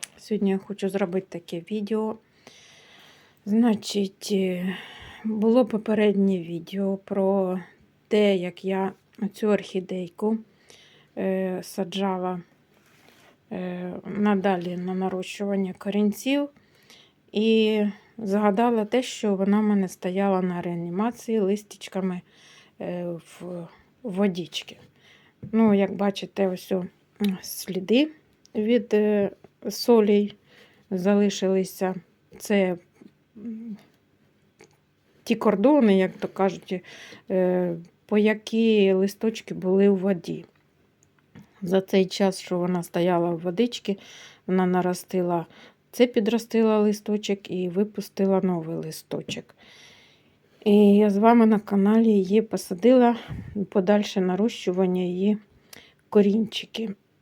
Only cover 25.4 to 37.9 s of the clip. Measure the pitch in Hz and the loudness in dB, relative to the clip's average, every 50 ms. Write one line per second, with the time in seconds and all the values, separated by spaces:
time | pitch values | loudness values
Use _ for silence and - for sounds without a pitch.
25.4 | - - - 220 226 214 202 196 196 185 196 185 202 202 196 - - 180 - - | -10 -2 2 4 4 4 4 4 2 0 -2 -2 -2 -2 -2 -4 -10 -8 -4 -2
26.4 | 196 185 185 175 - - 196 185 180 190 _ _ _ _ _ - 208 202 185 175 | -2 -2 -2 -6 -6 -6 -6 -4 -6 -8 _ _ _ _ _ -4 -4 -4 -4 -4
27.4 | - - - - - - 180 185 190 170 214 262 302 311 - _ _ _ _ _ | -10 -14 -14 -12 -10 -8 -8 -6 -2 2 2 2 2 0 -2 _ _ _ _ _
28.4 | _ _ - 214 214 220 240 240 - - 220 214 214 208 214 208 202 - - _ | _ _ -6 -4 0 2 2 0 0 0 0 2 2 2 2 0 0 -2 -4 _
29.4 | - - _ _ - - 202 - - - 233 226 214 202 208 208 208 202 - _ | -20 -20 _ _ -12 -10 -8 -4 2 4 4 4 6 4 4 2 2 0 -6 _
30.4 | _ _ _ - - _ _ _ _ - 196 180 175 202 208 202 208 202 196 - | _ _ _ -20 -20 _ _ _ _ -8 -6 -2 0 2 2 4 2 2 0 -2
31.4 | 196 185 190 190 190 185 - - 196 185 190 180 - _ _ _ _ _ - - | -2 0 0 0 -2 -2 -4 -4 -4 -4 -4 -6 -12 _ _ _ _ _ -20 -10
32.4 | - - 214 202 190 185 180 175 _ _ _ - - - _ _ _ _ - 226 | -4 0 2 2 2 2 -2 -4 _ _ _ -20 -20 -20 _ _ _ _ -20 -16
33.4 | 208 233 220 220 233 233 202 - _ _ _ _ _ _ _ _ _ _ _ _ | -14 -14 -14 -12 -12 -14 -14 -16 _ _ _ _ _ _ _ _ _ _ _ _
34.4 | _ _ _ _ - _ _ _ _ _ _ _ _ _ _ _ - - 226 214 | _ _ _ _ -20 _ _ _ _ _ _ _ _ _ _ _ -4 -4 -2 0
35.4 | - 220 202 185 208 269 302 294 240 208 196 190 185 185 - - - 180 - - | 2 0 2 4 4 4 6 6 6 6 6 4 2 0 -2 -6 -12 -8 -4 0
36.4 | 190 190 170 165 - - 190 180 - - - - - - - - _ - 190 185 | 0 0 -2 -4 -10 -10 -10 -10 -10 -14 -20 -20 -20 -20 -20 -18 _ -4 0 0
37.4 | 185 180 180 180 180 180 170 170 170 - | 2 2 2 0 0 -2 -4 -8 -12 -18